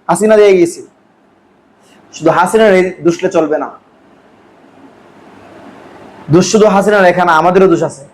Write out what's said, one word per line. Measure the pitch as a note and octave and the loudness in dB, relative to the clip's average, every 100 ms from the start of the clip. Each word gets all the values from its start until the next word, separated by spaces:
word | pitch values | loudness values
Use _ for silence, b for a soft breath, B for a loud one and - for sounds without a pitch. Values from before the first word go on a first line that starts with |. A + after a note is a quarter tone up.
| - | -6
হাসিনা | F3+ G#3+ G#3+ | -4 0 2
দিয়ে | G#3 | 4
গিয়েছে। | F#3 E3+ - - _ _ _ _ _ _ _ _ _ b b _ | 2 0 -4 -20 _ _ _ _ _ _ _ _ _ b b _
শুধু | - D#3 | -4 -2
হাসিনার | D#3 F#3+ A3 G#3+ | 0 0 2 2
এই | F#3 F#3 | 2 0
দুষলে | - D#3+ E3+ F#3 | -4 -4 -4 -4
চলবে | F3 D3+ D3+ | -2 -2 -4
না, | B2 - _ _ _ _ _ _ _ _ _ _ - _ _ - - - - - - - - - - - - | -8 -14 _ _ _ _ _ _ _ _ _ _ -20 _ _ -20 -20 -20 -20 -20 -20 -20 -20 -20 -20 -20 -2
দোষ | E3 F#3 | -2 0
শুধু | A3 G#3 | 0 2
হাসিনার | G3 G3 G#3 | 2 0 2
এখানে, | F3+ F3 F3 | 2 2 0
আমাদেরও | D#3+ E3+ F#3 F#3 | 0 0 0 0
দোষ | D#3+ | 0
আছে। | D#3 - - | -4 -10 -20